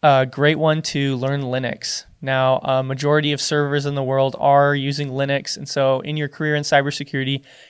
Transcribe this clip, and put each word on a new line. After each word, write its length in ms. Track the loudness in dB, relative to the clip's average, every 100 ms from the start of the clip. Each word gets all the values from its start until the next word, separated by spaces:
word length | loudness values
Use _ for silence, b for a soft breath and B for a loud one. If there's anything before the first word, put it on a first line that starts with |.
a 240 | 4 4 2
great 320 | 2 2 2
one 240 | 2 0
to 340 | -2 -2 -2 -2
learn 240 | -2 -4
Linux. 640 | -4 -4 -4 -6 -8 -10 -12 _
Now, 380 | -4 0 2 2
a 180 | 0 -2
majority 520 | -2 -2 0 2 2
of 80 | -2
servers 440 | -2 0 0 -2 -2
in 80 |
the 80 | -4
world 340 | -2 0 0 2
are 340 | 4 6 4
using 360 | 2 -2 -4 -4
Linux, 480 | -4 -2 -2 -4 -10
and 120 | -6
so 300 | 0 2 2
in 180 | -2 -4
your 120 | -6
career 260 | -4 -2 -2
in 80 |
cybersecurity, 800 | 2 2 2 -2 -6 -4 -2 -4 B B B